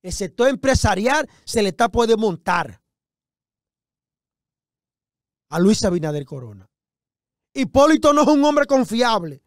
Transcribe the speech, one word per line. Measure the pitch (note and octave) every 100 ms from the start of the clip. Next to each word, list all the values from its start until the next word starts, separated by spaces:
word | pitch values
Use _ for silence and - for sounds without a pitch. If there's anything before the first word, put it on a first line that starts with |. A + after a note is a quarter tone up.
El | F#3
sector | - F#3 - B3+
empresarial | B3+ C4 B3+ A3+ F#3+ A3+ D4+ - _ -
se | A3+
le | G3+
está | - A#3
puede | A#3 A3+ A3+
montar | A3 E3 - F3 C#3 - _ _ _ _ _ _ _ _ _ _ _ _ _ _ _ _ _ _ _ _ _ _ _ _ _ _ _
a | D#3
Luis | F#3 G#3+ G#3
Abinader | F3 D3+ D3 C#3
Corona. | C3+ A#2+ G2+ F#2 _ _ _ _ _ _ _ _
Hipólito | C4+ B3 C4 D4 D#4+ D4+
no | C#4+
es | D4+
un | D4
hombre | D4 D4 C#4+
confiable. | C4+ E3 A3+ B3 A3 E3 C#3